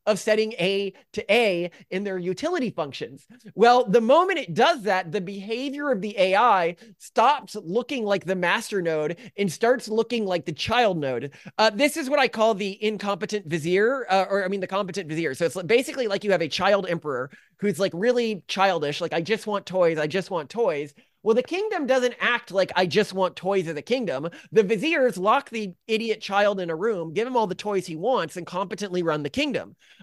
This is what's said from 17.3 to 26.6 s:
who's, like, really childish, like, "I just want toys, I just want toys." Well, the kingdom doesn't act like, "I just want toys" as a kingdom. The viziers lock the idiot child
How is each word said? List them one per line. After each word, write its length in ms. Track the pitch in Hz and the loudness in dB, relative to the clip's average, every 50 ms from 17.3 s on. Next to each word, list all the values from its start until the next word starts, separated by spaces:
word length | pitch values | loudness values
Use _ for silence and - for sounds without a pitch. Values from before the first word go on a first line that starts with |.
| - - _ _ _ - | -12 -20 _ _ _ -4
who's, 200 | 202 208 196 - | -2 -2 0 0
like, 120 | 196 180 - | -2 -2 -2
really 480 | 170 202 247 247 247 233 220 220 170 - | 0 0 2 2 2 0 0 -2 -6 -8
childish, 520 | - - 196 190 196 180 170 151 143 147 - | -6 0 2 2 4 2 2 0 -2 -4 -4
like, 140 | 175 156 147 | -4 -4 -2
"I 80 | 170 | -2
just 260 | 165 170 220 - - | -2 -2 -2 -4 -4
want 180 | 214 208 196 190 | -4 -6 -6 -6
toys, 320 | - 175 185 175 165 165 | -2 2 2 4 4 2
I 100 | 156 151 | 0 -2
just 220 | 156 151 190 180 - | -2 -2 -2 -4 -2
want 200 | 196 165 147 - | -4 -6 -6 -6
toys." 440 | - 226 233 190 156 143 151 143 _ _ _ _ _ _ - | -4 -2 0 0 0 -2 -6 -8 _ _ _ _ _ _ 0
Well, 120 | 202 226 | 2 2
the 80 | 247 254 | 2 2
kingdom 440 | - 320 381 427 440 427 349 285 | 0 -2 -2 -2 -2 -2 -2 0
doesn't 280 | 240 262 262 247 247 240 - | 2 2 2 2 0 -2 0
act 300 | 180 226 240 233 - - | 0 0 0 -2 -4 -2
like, 200 | 175 196 185 - - | 0 0 0 2 2
"I 80 | 175 190 | 0 0
just 260 | 175 139 202 208 - | 2 2 0 0 0
want 240 | 190 190 185 180 - | 0 -2 -2 -2 -2
toys" 320 | - 170 185 196 196 170 | -4 -4 -2 0 0 -2
as 80 | 165 160 | -4 -6
a 60 | 147 | -6
kingdom. 480 | - - 233 269 233 170 131 135 147 170 - - - - 151 | -4 -2 -2 -2 0 -2 -4 -4 -6 -8 -10 -12 -8 0 2
The 100 | 214 208 | 2 4
viziers 540 | 185 226 185 220 320 330 302 262 247 180 | 4 2 0 0 0 2 2 2 2 0
lock 320 | 185 180 208 233 277 269 - | 0 2 2 2 2 0 -4
the 240 | 233 226 214 185 170 _ _ | -8 -8 -8 -8 -10 _ _
idiot 340 | - 220 220 226 226 214 - | -2 -2 0 0 -2 -4 -4
child 400 | - - 196 202 208 202 208 196 | -4 -2 2 2 2 2 2 0